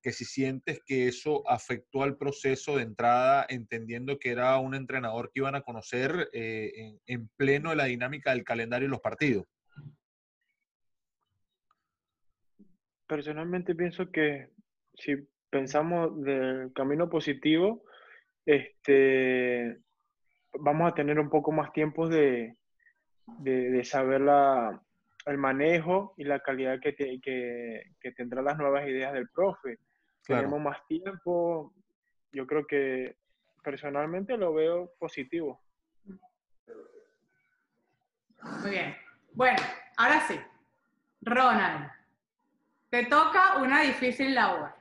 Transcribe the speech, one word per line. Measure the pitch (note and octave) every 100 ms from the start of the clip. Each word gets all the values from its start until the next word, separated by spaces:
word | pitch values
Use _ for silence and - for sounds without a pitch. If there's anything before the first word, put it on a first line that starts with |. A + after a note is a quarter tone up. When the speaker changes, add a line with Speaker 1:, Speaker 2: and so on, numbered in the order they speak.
Speaker 1:
que | -
si | -
sientes | A#2+ - C3+ C3 E3+ D3 -
que | C3+ B2
eso | B2 D3+ C#3+ -
afectó | A#2+ - B2 _ C3+
al | C#3 C#3
proceso | C#3 C#3 C#3 C3 - C#3
de |
entrada, | A2+ G#2 A#2+ B2 B2+ C#3 -
entendiendo | B2+ A2 A#2 A2+ A#2+ C3 C#3
que | B2+
era | B2 B2 C3+
un | C3 C3+
entrenador | C3 C3+ A#2+ A2+ A#2+
que | C3
iban | C3+ C#3
a |
conocer, | B2 A2+ - B2 C3+ F3 D#3
eh, | A#2 A2+ A2 G#2+ -
en, | A2 - -
en | B2 A2 -
pleno | C3+ C#3+ D#3+
de | D#3
la | C3+
dinámica | B2 B2+ C#3+ C#3
del | B2
calendario | G#2+ A#2 A2+ B2 C#3
y |
los | C3+
partidos. | C3 A#2 D3+ G#2 - _ _ - - _ _ _ _ _ _ _ _ _ _ _ _ _ _ _ _ _ _ _ _ _ _ _ _ _ _ _ G3+ _ _ _ -
Speaker 2:
Personalmente | D3+ D3 D3+ E3+ F3+ F3+
pienso | E3 F3 E3+ F3+
que | D#3+ D3+ C#3+ - _ _ _ _
si | - - C#3+ C#3 _ _
pensamos | C#3 C3 D3 E3 F3 E3 D#3+
del | C#3 C3+ C3 C3 C3
camino | C3+ C3+ D3 E3+
positivo, | E3 D3 C3 D#3 D#3+ F#3+ A#3 - - - - _ _
este, | - C#3+ - _ - C#3 C3+ C3 B2+ B2+ B2 B2 A#2+ - _ _ _ _ _ _ _
vamos | - D3+ D3+ E3+
a |
tener | D#3+ D3 D3+
un | D3
poco | D3+ D3
más | D#3 C#3
tiempo | - D3+ D3+ E3
de, | D#3+ C#3+ A#2+ A#2 - _ _ _ _ _ _ - -
de, | C3+ C3 B2
de | B2+
saber | A#2+ C#3 C3 C3+
la, | C#3 C#3+ C#3 C3 A2+ - _ _ _ - -
el | C#3+
manejo | C3+ C3+ D#3 E3+ D#3+ F#3 G3 -
y |
la | C#3+ C#3
calidad | - C3 C3 C3
que | D3
te-, | C#3+ C#3 B2+
que, | C3+ B2+ B2 A#2+ A#2 A2 - _
que | B2+
tendrá | B2 B2 B2
las | C#3 D#3
nuevas | C#3+ C#3 C#3
ideas | C3 C3+
del | C#3 A#2+
profe. | - G3 - C3 A#2 _ _ _ _
Speaker 1:
Claro. | - B2
Speaker 2:
Tenemos | C#3 D3
más | D3 C#3 _
tiempo. | D#3+ F#3+ F#3 F3 F3 E3+ E3 D3 _ _ _ _ _ _
Yo | C3+ C3
creo | D3+ C#3+
que | C#3+ C3+ C3 C3 - _ _ _ _
personalmente | D3 C#3 D3 C#3+ D3+ F3+ G3+ A#3+
lo | F3+
veo | D#3 D#3+ F3 F3 _
positivo. | D#3+ - C3 E3+ D3+ B2 _ _ _ _ G3 F#3+ - _ _ _ _ A4+ - - _ _ _ _ _ _ _ _ _ _ _ _ _ _ - -
Speaker 3:
Muy | G3+
bien. | F#3+ D#3 - - _ _
Bueno, | - B3+ A3+ - - - -
ahora | A#3+ D4+ -
sí. | F3 - _ _ _ _ _ _ _
Ronald, | G#3+ B3 B3+ G#3+ F3+ D3+ C#3+ - _ _ _ _ _ _ _ _ _
te | A#3+ A#3+
toca | D4 D#4+ F#4+ F#4+ F#4+
una | C4 C#4+
difícil | D4 - B3+ A#3 C4+
labor. | B3+ G#3+ F3 D3+ -